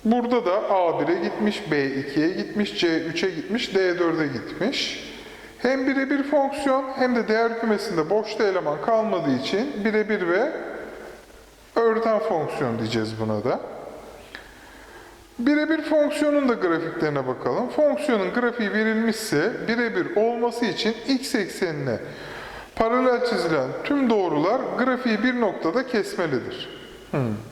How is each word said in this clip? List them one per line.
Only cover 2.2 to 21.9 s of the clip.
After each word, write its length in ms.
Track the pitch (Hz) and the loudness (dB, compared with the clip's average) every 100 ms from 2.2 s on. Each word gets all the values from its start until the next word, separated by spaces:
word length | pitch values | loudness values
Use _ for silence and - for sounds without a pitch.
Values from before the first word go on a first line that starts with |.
| 160 | 0
gitmiş, 520 | 190 208 214 202 - | 0 -4 -2 -2 0
C 240 | 170 160 | 0 2
üçe 260 | 165 165 190 | -2 -2 -2
gitmiş, 440 | 165 - 226 - | -4 -4 -4 0
D 240 | 190 185 175 | 2 2 2
dörde 280 | 170 165 147 | 2 2 -2
gitmiş. 840 | 131 - - 196 - - - - - - - - - | -2 -8 -4 -2 -2 -4 -6 -12 -14 -16 -18 -20 -2
Hem 280 | 247 269 269 | 0 2 0
birebir 360 | 269 269 285 | 0 0 0
fonksiyon 640 | 277 302 269 285 285 262 262 | 2 2 2 0 0 0 0
hem 220 | 254 254 240 | -2 0 0
de 120 | 214 | 2
değer 320 | 220 233 226 | 2 2 0
kümesinde 500 | 233 208 - 170 156 | 0 0 0 -2 2
boşta 340 | 208 214 - | 0 0 0
eleman 380 | 208 185 156 147 | 0 2 -2 -2
kalmadığı 540 | - 226 214 180 151 127 | 2 2 2 0 0 0
için 480 | - 190 285 220 | 0 -2 -2 -2
birebir 440 | 214 214 214 208 175 | 0 0 0 0 2
ve 240 | 180 - - - - - - - - - - - - - | 2 0 -4 -10 -10 -12 -14 -16 -18 -20 -20 -20 -20 -4
örten 440 | 240 226 220 226 214 | 0 2 2 2 0
fonksiyon 600 | - 170 147 - 131 113 | 0 -2 -2 -2 -2 -2
diyeceğiz 420 | 110 113 110 110 | -2 -2 -2 -4
buna 240 | 110 107 | -2 -2
da. 160 | 117 190 - - - - - - - - - - - - - - - - - - | -2 -2 -6 -12 -14 -16 -18 -20 -18 -18 -18 -20 -20 -20 -20 -20 -20 -20 -18 0
Birebir 440 | 240 294 302 311 | 2 4 2 0
fonksiyonun 680 | - 311 294 - 294 294 262 | 2 4 4 2 2 4 2
da 60 | |
grafiklerine 720 | 226 185 160 160 165 156 143 127 | 2 2 2 0 -2 0 0 -2
bakalım. 440 | 123 131 156 247 | -2 0 0 0
Fonksiyonun 640 | - 294 269 - 220 185 | 2 4 4 2 2 2
grafiği 380 | 240 240 240 208 | 0 0 0 0
verilmişse 800 | 208 220 220 226 214 - 147 190 247 175 | 2 2 2 2 0 0 2 2 0 -2
birebir 480 | 233 233 190 160 208 | 0 0 0 0 2
olması 480 | 226 240 240 233 | 2 2 -2 0
için 320 | 233 156 220 226 - | -2 0 -2 -2 -2
x 260 | 262 262 | -2 0
eksenine 640 | 240 180 - 180 151 139 | -2 -2 -2 -2 -2 -2